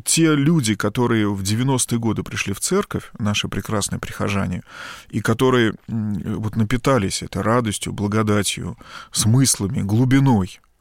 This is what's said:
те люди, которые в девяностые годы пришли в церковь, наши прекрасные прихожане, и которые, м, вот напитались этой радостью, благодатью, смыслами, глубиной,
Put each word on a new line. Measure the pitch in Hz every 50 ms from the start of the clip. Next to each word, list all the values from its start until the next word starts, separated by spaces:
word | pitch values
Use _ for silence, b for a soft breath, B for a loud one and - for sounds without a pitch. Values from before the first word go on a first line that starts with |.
| -
те | - - 160 165 160 151
люди, | 143 139 156 175 160 120 110 107
которые | - - 104 - 131 123 117 117 110 107 101
в | 104 98 98
девяностые | 98 107 113 127 139 135 123 - - 120 117
годы | 113 110 101 - -
пришли | - - 98 - - 98
в | -
церковь, | - - 180 196 - - - 101 - - - -
наши | 110 107 101 - - -
прекрасные | - 104 - - 110 101 98 - - -
прихожане, | - - - - 101 104 101 101 95 92 90 - - B B B B B B B B B
и | B 113
которые, | - - 113 120 131 131 127 123 117 110 - - _ -
м, | 113 113 107 107 104 95 - - 107 98
вот | 110 107 104
напитались | 113 110 104 - 120 - 139 135 123 98 95 - - 90
этой | - - 95 95
радостью, | 104 117 127 120 107 98 - - - 98
благодатью, | 98 101 104 104 110 110 107 104 104 98 - - - 87 90 - - B B B B B B
смыслами, | B - - 107 113 131 139 120 - - 101 92 135 - -
глубиной, | 98 107 113 131 127 127 139 139 135 120 101 92 92 - - _ _ _ _